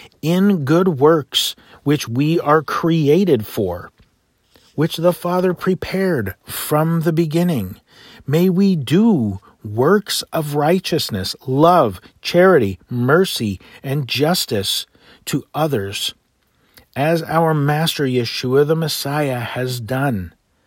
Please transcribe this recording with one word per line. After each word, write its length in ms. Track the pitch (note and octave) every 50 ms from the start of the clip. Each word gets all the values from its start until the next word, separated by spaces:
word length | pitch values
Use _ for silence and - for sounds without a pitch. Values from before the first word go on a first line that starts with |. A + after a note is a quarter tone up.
| - - _ -
in 440 | - D#3 E3+ F#3 G3 G#3 G3 E3+ C#3
good 340 | B2+ D#3 E3+ F#3+ F#3+ D#3+ A#2+
works 560 | C#3 D#3 E3+ D#3 C3 - - G#3 - - - _ _ - - - -
which 240 | C#3 D3+ C#3+ -
we 320 | A2+ A#2 B2+ D3 D#3 E3 E3+
are 220 | - C#3+ D3 D#3+
created 840 | D3 - - - - E3 D#3+ D#3+ D3+ C#3 D3 F3+ G#3 F3 C#3+ A2+ G2+
for, 460 | - - - G#2 F2+ F2 F2 - - _ _ _ _ _ _ _ _ _ _ _ _ _ _ _ _ -
which 220 | - C#3+ E3 -
the 160 | - D#3+ F3 E3+
Father 400 | - - F3 F3+ F#3 F3+ F#3+ F3
prepared 840 | - - F#3+ F#3 E3+ - - - F#3 G3 F#3 E3+ C3 G#2 F#2+ - _ _
from 580 | - - - - - D3+ D3+ D#3+ E3 E3 E3
the 120 | D3+ E3+ D#3+
beginning. 680 | D#3 F3 D3+ D3 E3+ F3 F3+ D#3+ A#2+ F#2+ F#2 G#2+ - _ _ _ - - - - - -
May 220 | - C#3 D#3+ F3+ F#3+
we 260 | F3 F3+ G3+ G3 F#3
do 640 | D#3+ B2+ - C#3+ F#3 A3 A#3 G#3 C#3+ A2+ G#2 F#2+ G2 _ - _ _ -
works 580 | G#2+ G#2 A2+ C3 D#3 G3+ G#3+ - - - - - - -
of 220 | E3 D#3 D3+ C#3+
righteousness, 800 | D3 C#3+ D3+ F3+ F#3+ - - F3 D3 - - G#2+ F#2+ F2+ - - - -
love, 540 | C3 C3 C#3 D#3 E3+ F3+ F3 C#3+ G#2+ F#2+ - - - _ _
charity, 560 | - - - F3 F3+ F#3+ F#3 D3 A2 G2 F#2+ - _ -
mercy, 720 | B2 A#2+ A#2+ B2 D3 F3 F#3+ - - - A#2+ G#2 F#2+ - - - - -
and 260 | - C#3 C3+ D3+ C#3
justice 800 | A#2 - A#2+ C#3+ D#3 F#3 - - - A#2+ G2+ F#2+ - - - - _ _ _ _ - - _ -
to 200 | - - C#3+ - _ -
others, 600 | C#3 D#3 D#3+ C#3 G#2+ G2 G2 G2 - - - - _ _ _ _ _ _ _ _ _ _ _ _ - _ _ -
as 260 | B2+ C#3 D#3 E3+ E3 D#3+
our 300 | - D#3 D#3+ E3 D#3+ D#3+
Master 520 | D3+ C#3+ C#3+ D3 D3+ D#3+ D#3+ - - D3
Yeshua 600 | C3 B2+ B2 A#2 - - - - B2+ B2+ C#3 D3
the 100 | C#3+ D#3+
Messiah 640 | D#3+ D#3+ D3+ - - - C#3+ C#3+ D3+ D3+ C#3 B2+ B2
has 420 | A#2 - - B2 B2+ B2+ B2 B2
done. 520 | A2+ G#2 C3 C3 C#3 C#3+ B2 F#2+ F2+ E2 _ _ _ _ _ _ _